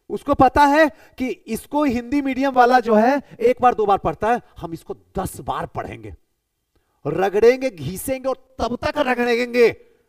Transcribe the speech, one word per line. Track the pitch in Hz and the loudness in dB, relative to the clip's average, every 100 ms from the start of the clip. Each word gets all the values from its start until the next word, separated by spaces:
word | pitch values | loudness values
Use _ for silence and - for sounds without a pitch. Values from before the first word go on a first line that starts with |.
| - | -12
उसको | 202 - | -8 -2
पता | 285 262 - 285 | 2 4 4 4
है | 294 311 | 4 2
कि | - _ - 254 | -2 _ -10 -8
इसको | 190 - 220 - 294 | -8 -8 -10 -6 -2
हिंदी | 294 240 240 285 | -2 -2 -4 -4
मीडियम | 269 254 277 | -2 -2 0
वाला | 254 240 254 | 4 4 4
जो | 226 214 | 2 2
है | 226 285 - - | 4 0 -4 -2
एक | 240 254 | -2 2
बार | 247 214 | 2 2
दो | 208 | 0
बार | 190 | 0
पढ़ता | 180 156 214 | -2 -4 -2
है, | 240 - - | -2 -6 -16
हम | 170 | -14
इसको | 160 - - _ - | -14 -14 -18 _ -10
दस | 180 - | -10 -10
बार | 131 139 170 | -10 -8 -8
पढ़ेंगे, | - - 117 107 82 _ _ _ _ _ _ _ _ 139 | -10 -12 -14 -16 -20 _ _ _ _ _ _ _ _ -8
रगड़ेंगे, | 151 196 202 226 262 262 | -4 -2 4 4 4 -2
घीसेंगे | 180 139 185 - 262 262 | -6 -10 -8 -6 -6 -6
और | 247 _ - | -8 _ -8
तब | 233 240 | -8 -6
तक | 294 294 | -6 -2
रगड़ेंगे | 254 247 240 233 247 240 226 - _ _ | -2 0 0 -2 0 4 4 2 _ _